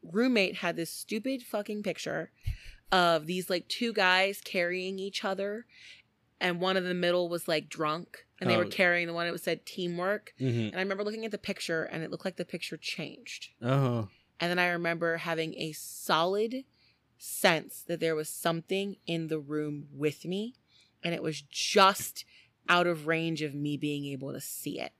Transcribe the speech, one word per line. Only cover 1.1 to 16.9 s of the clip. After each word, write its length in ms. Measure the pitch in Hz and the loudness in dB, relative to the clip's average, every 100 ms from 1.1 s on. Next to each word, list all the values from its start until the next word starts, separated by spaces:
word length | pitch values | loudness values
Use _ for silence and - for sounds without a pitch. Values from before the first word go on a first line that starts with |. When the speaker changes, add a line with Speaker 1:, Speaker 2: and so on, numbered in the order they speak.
| 220 254 269 | -4 -2 -6
Speaker 1:
fucking 400 | 247 208 208 208 | -4 -6 -4 -4
picture 480 | 208 160 - 160 165 _ - - - - - | -4 -4 -4 -4 -6 _ -4 -4 -8 -20 2
of 340 | 185 175 165 | 4 6 4
these, 240 | 151 180 175 | 2 -4 0
like, 180 | 180 - | -2 -2
two 260 | - 240 | -2 0
guys 480 | 214 185 185 190 196 | 4 6 6 4 0
carrying 540 | - 190 175 185 185 196 | -4 0 0 0 -4 -4
each 260 | 196 - | -6 -4
other, 400 | 208 190 196 214 240 - - - _ _ _ _ | -2 -2 -2 -4 -10 -20 -20 -20 _ _ _ _
and 220 | 180 175 | -2 2
one 160 | 185 190 | 2 2
in 80 | |
the 80 | 180 | 2
middle 380 | 180 175 175 175 | 2 4 4 2
was, 180 | 170 - | -2 0
like, 220 | 156 151 | 0 0
drunk, 560 | 165 151 160 170 - - _ | -2 0 0 -6 -18 -20 _
and 120 | - | 4
they 80 | 113 | 4
were 80 | - | 4
Speaker 2:
Oh. 20 | |
Speaker 1:
carrying 380 | - 180 175 170 | 4 4 4 0
the 80 | |
one 120 | 170 170 | -2 -2
that 60 | 175 | -2
said 260 | - 165 | -2 -4
teamwork. 720 | - - 180 175 180 208 - - | -4 -4 -4 0 0 -2 -4 -4
Speaker 2:
Mm-hmm. 280 | 131 117 110 | 0 2 0
Speaker 1:
And 100 | 175 | -2
I 40 | |
remember 220 | 190 196 | -2 -2
looking 220 | 208 220 | -2 -4
at 60 | 226 | -6
the 80 | 202 | -6
picture, 460 | - 196 - 165 | -6 -6 -2 -2
and 180 | - 180 | -2 -4
it 80 | 160 | -6
looked 160 | - 190 | -6 -6
like 100 | 180 | -6
the 80 | |
picture 320 | 175 180 - 160 | -8 -6 -8 -8
changed. 720 | - - 151 - - - - _ | -8 -6 -8 -10 -14 -14 -14 _
Speaker 2:
Uh-huh. 420 | 120 139 135 120 107 _ _ _ | 2 4 4 2 -2 _ _ _
Speaker 1:
And 100 | 170 | 0
then 80 | 175 | 2
I 80 | 175 | 2
remember 480 | 175 170 170 165 165 | 2 0 0 0 0
having 360 | 170 160 160 | -2 -2 -2
a 160 | - 160 | -4 -6
solid 920 | 151 - - - 160 175 202 226 254 - _ _ | -6 -12 -12 2 4 4 2 0 -2 -10 _ _